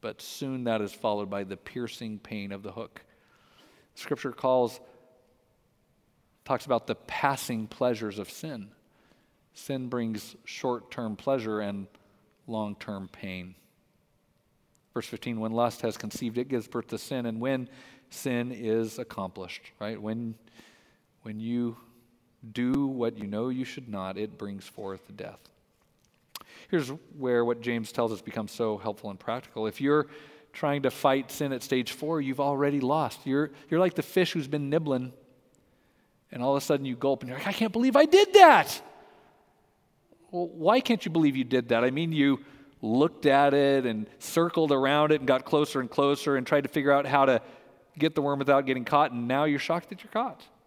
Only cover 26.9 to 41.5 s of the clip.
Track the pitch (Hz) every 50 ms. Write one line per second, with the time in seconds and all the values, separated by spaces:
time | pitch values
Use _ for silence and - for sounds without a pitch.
26.9 | 135 165 - - - 151 135 127 123 120 120 117 120 117 117 123 120 117 110 -
27.9 | - - 120 113 110 98 - - - 113 107 107 - - 120 110 107 101 98 113
28.9 | 104 - - 107 98 - - - 113 127 - - _ 113 110 110 - - 139 139
29.9 | 147 151 143 143 - - - - - - - _ - - - 147 143 143 135 131
30.9 | - - - 143 135 139 131 - - - 151 139 135 123 - - 139 127 123 -
31.9 | - - 151 151 165 156 143 131 131 131 139 143 143 135 143 143 143 143 131 123
32.9 | 147 160 151 113 - - - 135 131 139 151 147 - - - - - 165 185 180
33.9 | 170 - 156 - - 190 180 165 - 170 143 131 151 147 143 139 143 160 160 151
34.9 | 135 127 127 127 123 - _ _ _ _ _ _ _ _ _ _ _ _ _ _
35.9 | _ _ _ _ _ _ _ _ - 127 120 135 139 139 139 - 151 139 139 131
36.9 | 123 120 - 139 139 120 - 123 127 139 - 202 196 - 220 214 185 226 240 262
37.9 | 220 277 302 320 320 381 415 403 370 403 370 320 269 185 151 - - - - -
38.9 | - - - - - - _ _ _ _ _ _ _ _ _ _ _ _ _ _
39.9 | _ _ _ _ - _ _ _ - 175 175 165 - 165 156 175 220 262 262 -
40.9 | 233 208 - - 160 170 160 147 135 135 131 120